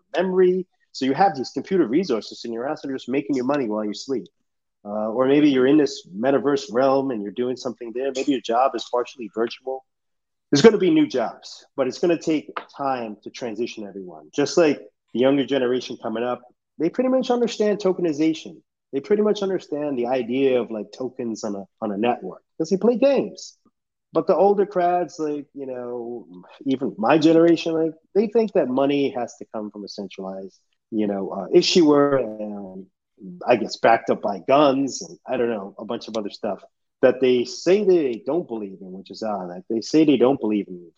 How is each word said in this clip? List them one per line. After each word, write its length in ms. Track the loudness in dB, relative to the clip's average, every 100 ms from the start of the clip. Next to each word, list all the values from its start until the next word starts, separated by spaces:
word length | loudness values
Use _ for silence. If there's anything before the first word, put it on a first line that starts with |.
| _ -4
memory. 500 | 0 4 4 2 -4 _ _
So 140 | -4 -2
you 80 |
have 220 | 2 2 2
these 160 | -6
computer 340 | -6 -2 0 2
resources 560 | 2 0 -2 -4 -12 -10
in 80 |
your 140 | -6 -6
house 140 | -6
that 80 | -8
are 60 | -8
just 140 | -4
making 260 | -4 -2 -2
you 80 |
money 240 | 0 0 0
while 180 | -2 -4
you 80 |
sleep. 320 | -8 -6 -6 -8 _ _ _ _ _ -10
Uh, 240 | -6 -4
or 180 | 0 4
maybe 220 | 6 6
you're 160 | 6 6
in 100 | 6
this 300 | 4 -2 -14
metaverse 580 | -4 2 2 2 -2 -2
realm 400 | 2 4 2 0
and 100 | -4
you're 100 | -6
doing 260 | -4 -4 -4
something 340 | -8 -10 -10
there. 180 | -6 -6 -4
Maybe 160 | -2
your 100 | -2
job 340 | 0 0 2 0
is 100 | -4
partially 380 | -4 -4 -10 -10 -4
virtual. 500 | -4 -4 -12 -12 _ _ _ _ _ _ 0
There's 120 | 6
gonna 160 | 6 6
be 140 | 4
new 160 | 4 2
jobs, 580 | 0 -4 -6 -20 -20 _ -4
but 120 | -4
it's 100 | -2
gonna 180 | 0 0
take 280 | 0 -4 -4 -14 -14 -6
time 400 | -4 -4 -6 -12
to 80 | -16
transition 560 | -12 -10 -6 -6 -6 -14
everyone. 420 | -12 -14 -18 -10 -2
Just 200 | 0 4
like 240 | 2 2 -6 _ _
the 60 | 0
younger 260 | 2 2 0
generation 520 | 0 0 -2 -4 -10
coming 220 | -8 -6
up, 180 | -4 -6 _ _ _ -6
they 120 | -4
pretty 200 | -2 0
much 220 | 0 0
understand 480 | -2 -2 0 -2 0
tokenization. 800 | -2 0 -2 0 0 -2 -8 -20 _ _ _
They 80 | -6
pretty 240 | 0 0
much 180 | 2 0
understand 560 | -2 -4 -6 -6 -4 -4
the 80 | -2
idea 560 | -2 -2 0 2 2
of, 80 | -2
like, 220 | -8 -10
tokens 520 | -10 -10 -8 -8 -6
on 120 | -6 -8
a, 100 | -12 -8
on 100 | -6
a 60 | -2
network 460 | -2 -2 -6 -14 _ -6
'cause 120 | -2
they 80 | 2
play 200 | 2 4
games. 600 | 2 2 -2 -8 -20 _ _ _ _ _ _
But 160 | -2 2
the 80 | 4
older 320 | 4 4 0
crowds, 500 | 0 0 0 -2 -6
like, 300 | -6 -6 -8 -12
you 100 | -10
know, 600 | -10 -8 -8 -8 -10 -14 -20 -20 -8 -2
even 260 | -2 -2 -2
my 180 | 4 6
generation, 560 | 6 6 6 4 2
like, 220 | -2 -2 -4 _
they 140 | -2 0
think 260 | 0 0
that 160 | 0 0
money 400 | 0 2 2 0
has 260 | -2 -8 -10
to 80 | -12
come 200 | -10 -10
from 120 | -12
a 40 | -14
centralized, 720 | -12 -12 -10 -10 -10 -14 _ _ _ -8
you 160 | -2 -2
know, 240 | -2 -6
uh, 160 | -8 2
issuer, 640 | 2 4 4 6 6 4 2
and 680 | -2 -8 -10 -10 -14 -16 -20 _ _ _ -18 -8 0
I 80 | 0
guess 220 | 0 0
backed 340 | 2 2 2
up 100 | -4
by 220 | -4 -6 2
guns 540 | 4 4 2 -2 -6
and 160 | -14 -16 -8
I 120 | -4
don't 120 | -2
know, 240 | -4 -8 -12
a 60 | -10
bunch 220 | -10 -8
of 80 | -8
other 140 | -8
stuff 340 | -8 -8 -8 -12 _ _ 2
that 180 | 2 4
they 220 | 2 2
say 400 | 0 -4 2 2
they 380 | 4 2 2 -4
don't 240 | -4 -4 -4
believe 300 | -8 -8 -12
in, 100 | -16
which 180 | -16 -14
is 140 | -8
odd. 260 | -6 -6 -8
Like, 140 | -12 -4
they 140 | -4
say 240 | 0 2 4
they 120 | 6
don't 220 | 4 2
believe 280 | 0 -2 -4
in 240 | -10 -18